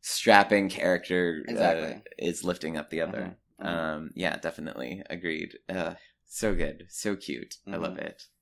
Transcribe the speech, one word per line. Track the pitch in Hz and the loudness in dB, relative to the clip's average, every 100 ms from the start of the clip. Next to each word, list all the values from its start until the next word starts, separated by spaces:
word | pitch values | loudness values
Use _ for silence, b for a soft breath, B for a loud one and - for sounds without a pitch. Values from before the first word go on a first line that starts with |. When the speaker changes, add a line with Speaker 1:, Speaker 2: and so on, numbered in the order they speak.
Speaker 1:
strapping | - - - 104 98 104 98 | -4 0 8 10 10 4 2
character, | - 87 90 - 90 87 80 - | 0 2 2 2 2 2 0 -4
uh, | |
Speaker 2:
Exactly. | - - 82 78 - - - | 2 4 4 -2 -8 -14 -4
Speaker 1:
is | 85 85 | -4 -2
lifting | 87 90 78 78 | -2 -2 -4 -6
up | 76 | -6
the | 80 | -4
other. | 82 92 90 90 _ _ | -2 -4 -8 -10 _ _
Speaker 2:
Mm-hmm. | - | -4
Mm-hmm. | 85 80 78 | -2 -2 -4
Speaker 1:
Um, | 80 - | -8 -4
yeah, | 87 - | -2 -2
definitely. | 85 - 78 - 64 92 - | -6 -6 -10 -8 -8 -8 -10
Agreed. | 87 87 80 85 - _ | -6 -4 -4 -6 -12 _
Uh, | 92 82 85 b b _ | -4 -4 -6 b b _
so | - 110 | -4 0
good. | 90 73 - - | 2 0 -2 -14
So | - 107 98 | -6 -4 -4
cute. | - 65 - - - | -6 -10 -10 -16 -10
I | 85 | -6
love | 82 | -6
Speaker 2:
Mm-hmm. | - - | -6 -10
Speaker 1:
it. | - - _ | -12 -20 _